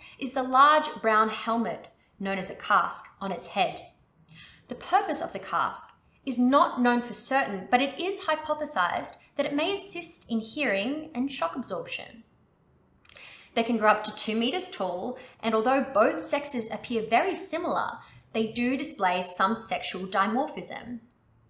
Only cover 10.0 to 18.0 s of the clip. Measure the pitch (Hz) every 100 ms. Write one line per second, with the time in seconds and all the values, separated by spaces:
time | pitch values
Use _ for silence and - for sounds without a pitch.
10 | 339 - - 226 220 302 277 196 214 302
11 | - 240 277 - 330 285 233 180 170 -
12 | - - - _ _ _ _ _ _ _
13 | _ - - - - - 226 233 214 214
14 | - - - 220 240 349 359 - 185 175
15 | 226 - - - 220 220 220 277 240 196
16 | 247 330 - 285 294 247 220 208 - 233
17 | - 226 370 349 - 311 349 180 107 -